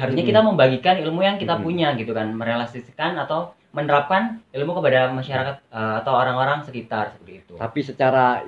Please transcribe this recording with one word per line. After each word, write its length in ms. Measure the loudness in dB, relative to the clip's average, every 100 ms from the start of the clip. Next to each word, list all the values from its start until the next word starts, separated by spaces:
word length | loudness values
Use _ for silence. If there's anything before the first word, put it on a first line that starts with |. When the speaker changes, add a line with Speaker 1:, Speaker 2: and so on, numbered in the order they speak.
Speaker 1:
Harusnya 240 | 0 0
Speaker 2:
Mm-mm. 80 | 2
Speaker 1:
kita 80 | 4
membagikan 560 | 4 6 4 4 2 2
ilmu 240 | 0 0
yang 160 | 0 0
kita 240 | -2 -2
Speaker 2:
Mm-mm. 40 | -2
Speaker 1:
punya 240 | 0 0
gitu 240 | 0 -2 -4
kan, 160 | -4
merealisasikan 800 | -4 -2 -2 -4 -10 -14 -6 -4 -4
atau 320 | -4 -4 -6 -12 _ -6
menerapkan 640 | 0 0 2 0 -2 -6 -12
ilmu 320 | -6 -4 0
kepada 320 | 2 4 2
masyarakat, 480 | -2 -4 -4 -4 -8
eh, 340 | _ -6 -4 -2
atau 120 | 0 2
orang-orang 480 | 2 0 0 -2
sekitar 480 | -6 -12 -6 -4 -4
seperti 320 | -8 -20 -20
itu. 80 | -18 -10
Speaker 2:
Tapi 240 | -8 -4
secara 560 | -6 0 2 4 4 2